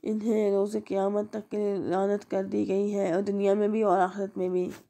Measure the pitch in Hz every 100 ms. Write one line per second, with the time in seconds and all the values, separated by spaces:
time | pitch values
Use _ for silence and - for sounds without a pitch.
0 | - 220 214 214 208 196 202 214 214 190
1 | 196 202 214 220 208 214 208 196 131 180
2 | 196 202 202 196 196 208 208 190 202 202
3 | 190 170 202 202 196 202 208 214 214 180
4 | 185 196 196 196 180 180 180 - _